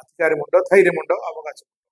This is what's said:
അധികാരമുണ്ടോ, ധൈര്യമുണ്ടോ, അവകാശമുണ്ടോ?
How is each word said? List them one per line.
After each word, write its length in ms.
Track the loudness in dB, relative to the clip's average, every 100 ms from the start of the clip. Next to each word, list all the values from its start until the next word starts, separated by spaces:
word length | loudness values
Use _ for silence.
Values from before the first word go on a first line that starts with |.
അധികാരമുണ്ടോ, 580 | -18 -4 -2 -2 0 0 4
ധൈര്യമുണ്ടോ, 460 | 4 4 0 -4 -6 -6
അവകാശമുണ്ടോ? 500 | -14 -16 -18 _ _ _